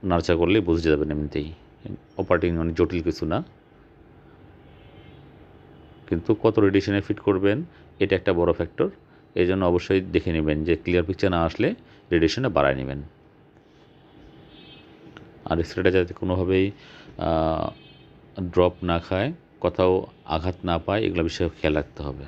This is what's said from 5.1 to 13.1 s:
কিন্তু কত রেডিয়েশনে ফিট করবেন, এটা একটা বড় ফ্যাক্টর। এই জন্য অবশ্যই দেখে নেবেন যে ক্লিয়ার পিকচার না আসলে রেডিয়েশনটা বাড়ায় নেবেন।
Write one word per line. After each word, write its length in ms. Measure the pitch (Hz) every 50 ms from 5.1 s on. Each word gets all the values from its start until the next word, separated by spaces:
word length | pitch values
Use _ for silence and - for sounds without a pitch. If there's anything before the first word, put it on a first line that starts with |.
| - - - - - - - - - - - - - - - - - - - -
কিন্তু 260 | 90 82 85 - 113
কত 240 | - - 113 104 -
রেডিয়েশনে 420 | 104 98 95 98 98 - 98 101
ফিট 200 | 98 - 104 -
করবেন, 440 | - - 98 92 98 101 104 135 170 170 - - - - - -
এটা 180 | 98 - 95
একটা 160 | 90 - 101
বড় 200 | 92 85 85 85
ফ্যাক্টর। 380 | 85 - 85 85 - - - 196 190 - - _ - - - _ _
এই 120 | - 90
জন্য 180 | 87 95 95 95
অবশ্যই 360 | 87 87 90 - - 101 95
দেখে 320 | 95 92 82 87 - 90
নেবেন 320 | 82 80 76 78 76 76 78
যে 120 | 82 82
ক্লিয়ার 280 | 80 - - 87 87 85
পিকচার 260 | 85 92 - - 98
না 140 | 90 85 82
আসলে 300 | 82 - - 110 156 240 - - - - - _ -
রেডিয়েশনটা 360 | 87 85 80 80 - - 131 123
বাড়ায় 260 | 87 78 71 69 69
নেবেন। 280 | 65 65 65 69 71 73 78